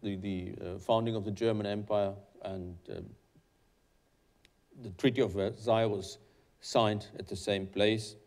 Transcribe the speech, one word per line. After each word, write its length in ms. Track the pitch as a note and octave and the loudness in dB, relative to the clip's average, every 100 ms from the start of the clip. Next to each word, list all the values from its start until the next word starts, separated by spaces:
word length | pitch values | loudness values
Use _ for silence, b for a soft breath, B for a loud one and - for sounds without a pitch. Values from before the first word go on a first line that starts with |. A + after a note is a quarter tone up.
the, 140 | G#2 G2 | -4 -4
the, 360 | G2 F#2+ F2+ - | -4 -4 -4 -8
uh, 160 | F2 F#2 | -8 -10
founding 380 | - A2+ A2+ A2+ | 2 2 4 -2
of 80 | |
the 80 | G#2 | -4
German 340 | G2 A2+ G#2+ G#2 | 0 2 2 0
Empire 480 | G#2 G#2 G#2 G2 G2+ - - | -2 0 0 0 -2 -14 -12
and, 320 | G2 F#2+ F2+ F2 - - | -8 -8 -8 -12 -12 -12
um, 100 | - - _ _ _ _ _ _ _ _ _ _ _ _ _ _ _ - | -12 -16 _ _ _ _ _ _ _ _ _ _ _ _ _ _ _ -16
the 80 | A#2 | -14
Treaty 300 | F2+ C3+ A#2+ | 2 2 4
of 100 | A2+ | 2
Versailles 540 | F#2 G2 A#2 A2 A2+ A2+ | 2 0 -2 2 4 4
was 340 | G#2 - - b b b b | 0 -6 -14 b b b b
signed 480 | - - A2 G#2 - - | 0 4 4 2 -4 -14
at 100 | G2 | -10
the 80 | F#2+ | -6
same 300 | - G2 F#2+ | 0 0 0
place. 500 | - G#2 A2 - - | 2 4 4 -2 -14